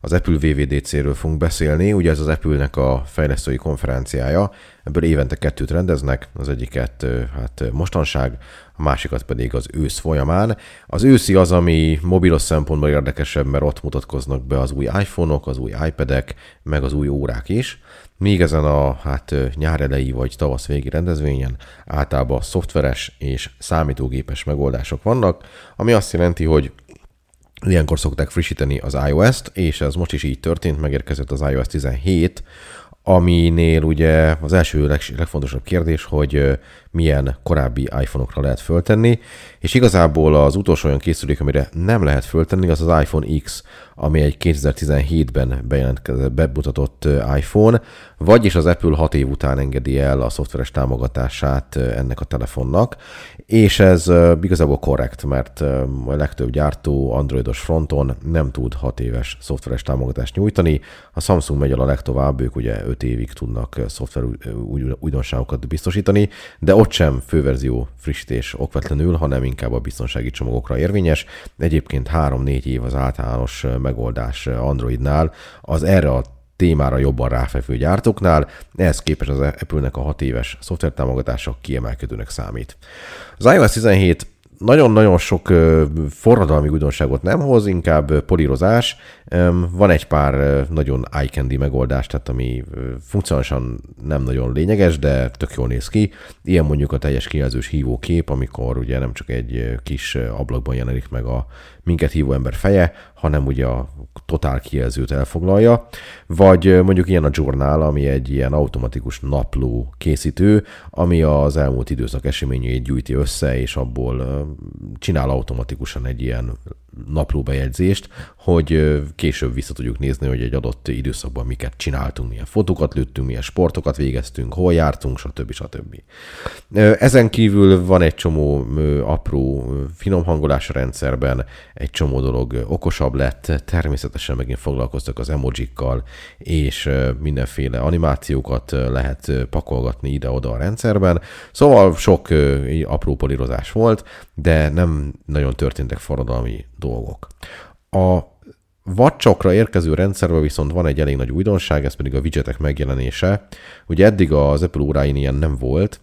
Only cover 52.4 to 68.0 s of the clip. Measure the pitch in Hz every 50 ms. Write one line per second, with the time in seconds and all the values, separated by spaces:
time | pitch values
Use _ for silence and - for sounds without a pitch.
52.4 | 58 - - 67 64 64 71 87 113 123 - - - - - - - - - -
53.4 | - _ - 113 110 101 - - 101 95 92 87 80 87 87 85 85 85 85 80
54.4 | 85 95 90 80 85 73 69 69 - - 67 62 60 60 - - - 71 67 65
55.4 | 62 - - - 78 71 67 65 65 65 67 67 60 60 69 73 73 71 - -
56.4 | 65 62 62 71 76 73 71 - - 76 71 69 67 65 57 64 71 69 65 65
57.4 | 60 58 58 - - - 82 80 78 73 - 71 69 65 64 60 - - 82 82
58.4 | 76 67 62 - 62 62 58 - - 65 60 - 60 60 57 60 64 - - -
59.4 | - - 71 64 - 62 60 62 - - 67 65 64 64 65 - 62 62 - -
60.4 | 98 107 - - 90 82 76 71 - - - - - _ _ - 76 - 98 85
61.4 | 78 - 71 69 69 69 65 62 65 67 69 65 - - 64 65 67 71 69 64
62.4 | 64 62 - 65 58 57 55 53 50 53 62 - - 62 60 58 58 58 - -
63.4 | - 58 57 57 58 58 - - 60 55 - - 64 62 - 67 60 62 57 -
64.4 | - 58 57 57 58 52 - 69 65 64 62 - - 80 69 67 65 - - -
65.4 | 64 - - 64 58 62 - 76 - - 87 104 95 95 101 104 104 98 - -
66.4 | - - - _ - 76 95 107 110 - - - 85 76 67 64 - - - 80
67.4 | 69 67 65 64 65 65 62 60 62 64 - -